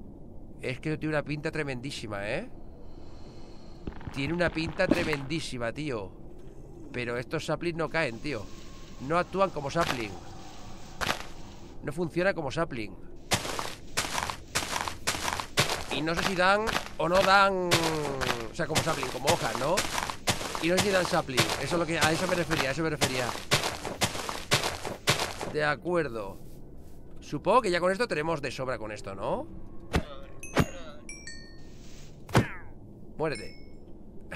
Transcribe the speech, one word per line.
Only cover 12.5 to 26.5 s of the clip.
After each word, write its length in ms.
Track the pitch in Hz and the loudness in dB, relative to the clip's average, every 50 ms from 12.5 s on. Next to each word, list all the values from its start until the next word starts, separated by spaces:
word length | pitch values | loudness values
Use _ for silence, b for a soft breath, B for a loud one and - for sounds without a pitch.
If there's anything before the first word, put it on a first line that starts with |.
sapling. 420 | 107 160 165 165 139 117 107 98 - - - - - - - - - - - - - - - - - - - - - - - - - - - - - - - - - - - - - - - - - - - - - - - - - - - - - - - - - - - - - | 0 0 0 0 0 -4 -4 -6 -6 -10 -10 -10 -10 -10 -2 0 2 2 2 0 -2 -2 -2 -4 -6 -8 -8 -4 -2 -2 -2 0 0 -2 -2 -2 -2 -6 -6 -4 -4 -2 -2 -2 -2 -2 -2 -2 -4 -4 -2 -2 -2 0 0 -2 -2 -2 -2 0 2 2 2 2 2 -2 -2 -2 -2
Y 80 | 135 | 0
no 120 | 147 160 170 | 0 2 2
sé 80 | 170 180 | 2 2
si 120 | 190 196 | 2 4
dan 300 | 175 180 190 196 208 220 226 220 - - - - - | 6 8 8 8 6 6 4 2 0 0 -2 -2 0
o 100 | 156 160 | 4 6
no 140 | 180 190 | 6 8
dan, 480 | 196 190 190 202 196 196 196 185 180 175 175 170 165 160 160 151 147 139 139 135 131 - - 117 117 - | 8 10 10 10 10 8 8 4 4 6 6 6 6 4 2 2 0 0 0 0 0 0 0 0 -4 -4
o 20 | - | -4
sea, 140 | - 160 139 | -2 0 2
como 140 | 156 147 | 2 2
sapling, 260 | 135 160 151 143 127 - | 4 2 2 2 0 -2
como 200 | - 123 131 147 | -2 2 4 4
hojas, 300 | 170 - 156 120 110 120 | 6 6 4 2 0 2
¿no? 200 | 131 147 180 208 - - - - - - - - - - - - - - - - | 2 2 4 2 2 2 0 -2 -2 -2 -2 -2 0 0 0 0 -2 -4 -2 0
Y 60 | 165 165 | 2 4
no 100 | 180 185 | 4 6
sé 60 | 190 | 6
si 60 | 208 | 6
dan 160 | 190 185 175 | 6 4 4
sapling. 340 | - 180 165 143 - 131 120 - - - - | 4 4 2 2 2 4 4 4 4 2 0
Eso 140 | 143 139 180 | 0 0 2
es 40 | 170 | 2
lo 60 | 170 | 2
que, 120 | 151 165 156 | 2 4 4
a 140 | 147 156 | 6 6
eso 160 | 165 156 185 170 | 6 4 2 2
me 80 | 180 | 2
refería, 320 | 175 170 139 160 147 143 131 | 2 2 2 2 2 2 2
a 40 | 139 | 2
eso 100 | 160 165 | 2 2
me 60 | 160 | 0
refería. 360 | 151 139 - 135 127 127 123 113 - - - - - - - - - - - - - - - - - - - - - - - - - - - - - - - - - - - - - - - - - - - - - | 2 2 2 2 2 2 0 0 -2 -4 0 2 2 2 2 2 -2 -4 -6 -6 -4 -2 -2 0 0 -2 -4 -4 -4 -4 0 2 2 2 2 0 -2 -4 -4 -6 -6 -2 0 0 2 2 0 -2 -4 -4 -6 -4 0
De 100 | 151 151 | 2 2
acuerdo. 760 | 147 147 123 - 165 180 170 160 143 117 110 101 98 92 - - - | 2 2 2 0 2 2 2 2 2 0 -4 -4 -4 -6 -8 -10 -12